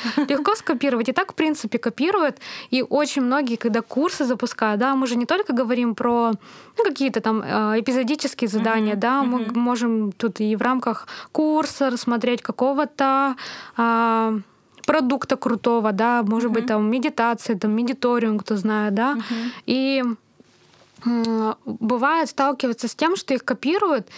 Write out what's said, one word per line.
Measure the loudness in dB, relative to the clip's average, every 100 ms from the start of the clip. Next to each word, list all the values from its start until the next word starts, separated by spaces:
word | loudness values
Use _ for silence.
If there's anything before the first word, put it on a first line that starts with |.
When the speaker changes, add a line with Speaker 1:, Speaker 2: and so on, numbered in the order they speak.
Speaker 1:
<laughs> | -2 0 2
Speaker 2:
Легко | 2 2 0
скопировать. | 0 0 2 2 0
И |
так, | 0 -2
в |
принципе, | 0 0 0 -2 -2
копируют. | -4 -2 0 2 0 -2 -14 -16 -4
И | -2 0
очень | 0 0 0
многие, | 2 2 0 -2
когда | 0 -2
курсы | -2 0 0 0
запускают, | -2 0 -4 -2 0 2
да, | 2
мы | 2 0
же | 0
не | 0
только | 0 0
говорим | 0 0 0 0
про, | 0 0 2 2 0 -6 -20 -12 -2
ну, |
какие-то | 0 0 0 0
там, | 0 0
а, | 0 0 0 0
эпизодические | 0 0 0 -2 -4 -2 -2
задания, | 0 2 2 2
Speaker 1:
Мгм. | 0
Speaker 2:
да, | 0 2
мы | 0 0
Speaker 1:
Мгм. | -2
Speaker 2:
г-, | 0
можем | 0 0 0 0 -2
тут | -2 -4 0
и | 0 0
в |
рамках | 0 0 -2 -4 -8 -16 -6
курса | 0 2 2 0 0 -2
рассмотреть | 0 -2 0 0 -2
какого-то, | -4 -2 0 2 -2 0 2 2 2 -2 -10 -14 -10 0
а, | 2 4 2 2 2 -2 -6 _ _ -6 0
продукта | 2 2 0 0 0
крутого, | 0 0 2 2 2
да, | 2 2 2
может | 2 2 2
быть, | 0
Speaker 1:
Мгм. | 0
Speaker 2:
там | 0 2
медитации, | 2 0 0 0 0 -2 -2
там | 0
медиториум, | 0 0 0 0 2 2 -2
кто | -2 -2
знает, | 0 0 0
да. | 0 0
Speaker 1:
Мгм. | 0 -4 -4 -6 -8 -4
Speaker 2:
И, | 0 0 0 0 -4 _ _ _ _ _ _ _ -6 -2
м, | 0 0 0 -2 -4 -8
бывает | -6 -2 0 2 2 0
сталкиваться | 0 0 0 -4 -2 -6
с |
тем, | 0 0 0
что | -2
их | -4
копируют, | -2 -4 -2 0 2 0 -4